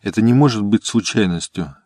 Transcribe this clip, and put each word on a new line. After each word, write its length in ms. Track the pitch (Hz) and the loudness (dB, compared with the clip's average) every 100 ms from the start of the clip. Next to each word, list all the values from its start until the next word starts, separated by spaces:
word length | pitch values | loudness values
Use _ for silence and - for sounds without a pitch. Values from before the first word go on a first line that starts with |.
Это 200 | 101 92 | -4 0
не 120 | 113 | 2
может 300 | 123 143 110 | 4 4 2
быть 220 | 101 107 - | 0 0 0
случайностью. 880 | 117 - - 98 85 - - 78 - | -4 -2 -2 0 -2 -6 -10 -10 -12